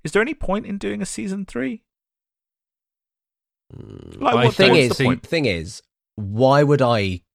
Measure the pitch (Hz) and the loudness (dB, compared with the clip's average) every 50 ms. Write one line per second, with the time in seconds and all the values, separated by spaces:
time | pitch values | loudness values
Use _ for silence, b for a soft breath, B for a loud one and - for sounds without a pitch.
0 | _ 156 - 202 220 294 330 _ - - 190 208 - - 202 196 - 202 208 208 | _ -2 -2 0 -2 -2 -4 _ -6 -4 -4 -6 -6 -8 -10 -8 -6 -8 -6 -6
1 | 190 - - - 220 196 190 202 196 - - 240 262 262 233 220 _ _ _ _ | -8 -10 -10 -10 -8 -8 -8 -8 -10 -10 -8 -8 -6 -6 -8 -10 _ _ _ _
2 | _ _ _ _ _ _ _ _ _ _ _ _ _ _ _ _ _ _ _ _ | _ _ _ _ _ _ _ _ _ _ _ _ _ _ _ _ _ _ _ _
3 | _ _ _ _ _ _ _ _ _ _ _ _ _ _ - - - 53 52 - | _ _ _ _ _ _ _ _ _ _ _ _ _ _ -20 -20 -20 -18 -20 -20
4 | - 50 - - - 294 240 117 123 113 - - 190 190 185 165 131 120 - - | -20 -20 -14 -4 -2 0 2 4 2 2 4 4 4 6 6 6 4 4 2 0
5 | 135 123 123 - - - 165 165 143 113 92 82 80 95 - - _ _ _ _ | 0 0 0 -2 -6 -6 -4 -2 0 0 -2 -4 -6 -10 -14 -18 _ _ _ _
6 | _ _ _ - 104 98 104 113 127 131 139 143 147 143 147 139 131 120 120 107 | _ _ _ -10 -8 -6 0 2 4 4 6 4 4 4 4 2 2 2 2 0
7 | 101 95 92 87 _ _ | 0 -2 -4 -6 _ _